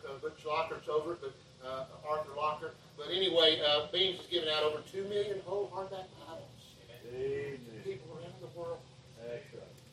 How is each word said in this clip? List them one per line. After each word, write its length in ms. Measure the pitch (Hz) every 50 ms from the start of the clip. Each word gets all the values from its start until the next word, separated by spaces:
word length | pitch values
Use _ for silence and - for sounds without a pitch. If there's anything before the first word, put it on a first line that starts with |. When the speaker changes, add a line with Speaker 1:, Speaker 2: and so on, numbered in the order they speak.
| - 139
Speaker 1:
uh, 100 | 139 131
Butch 240 | 151 156 - - -
Lockhart's 440 | 151 151 156 160 165 156 - - 165
over 240 | 151 156 151 170 170
it, 60 | -
but, 140 | 143 131 - - - - - - 127
uh, 180 | 131 131 131 131 - 143 - 151 151
Arthur 220 | 151 151 151 147 143
Lockhart. 400 | 147 151 156 156 156 160 160 - - - - -
But 100 | 139 147 160
anyway, 480 | 175 190 196 180 165 170 160 156 156 - 151
uh, 200 | 147 147 147 - -
Beams 260 | 175 180 190 185 - -
has 80 | -
given 220 | - 180 170 156 156
out 140 | 151 151
over 180 | 151 151 151 151 - -
two 140 | 185 190 196
million 360 | 202 208 202 202 208 196 190 175
whole 240 | 180 190 202 196 180 185
hardback 320 | 196 190 190 190 185 185 - - - -
Bibles 380 | 165 165 160 - - - - - - - - - - - - - 480
Speaker 2:
Amen. 500 | 370 381 403 415 415 427 427 427 415 -
Speaker 1:
to 300 | - - 440 - - -
people 280 | 392 - - 160 160
around 180 | 156 175 175 185 -
the 180 | 175 160 - 170
world. 200 | 170 170 165 - - - - - - - - 113
Speaker 2:
That's 260 | 117 117 120 120 - - -
right. 80 | - - - - - - -